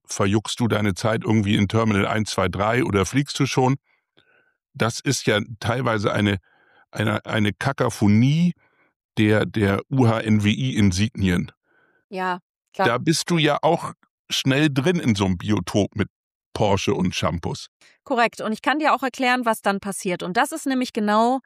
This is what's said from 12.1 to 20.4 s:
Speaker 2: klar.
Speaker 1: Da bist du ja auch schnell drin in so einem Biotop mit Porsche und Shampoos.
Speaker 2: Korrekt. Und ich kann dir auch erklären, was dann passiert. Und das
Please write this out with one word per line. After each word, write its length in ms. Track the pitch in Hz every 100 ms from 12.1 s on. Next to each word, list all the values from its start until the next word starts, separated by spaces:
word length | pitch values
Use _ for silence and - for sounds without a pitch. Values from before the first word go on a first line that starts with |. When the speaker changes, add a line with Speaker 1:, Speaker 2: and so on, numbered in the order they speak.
| 190 185 185 _ _ _
Speaker 2:
klar. 140 | - 190
Speaker 1:
Da 100 | 123
bist 320 | 160 160 -
du 80 | 170
ja 220 | 147 143
auch 320 | 156 170 - - _ _ -
schnell 380 | - 135 135 156
drin 280 | 135 139 175
in 160 | 123 101
so 100 | 95
einem 120 | 90
Biotop 580 | 104 101 - 104 95 104
mit 120 | 92 _ _ _ _
Porsche 400 | - 107 98 -
und 200 | 92 90 -
Shampoos. 520 | 90 85 - - - _ _ _
Speaker 2:
Korrekt. 380 | - 240 214 -
Und 100 | 214
ich 100 | 220
kann 180 | 285 285
dir 140 | 294
auch 100 | 233
erklären, 420 | 262 - 247 254 233
was 160 | 220
dann 180 | 208 196
passiert. 440 | 202 - 190 175
Und 140 | 175
das 140 | 180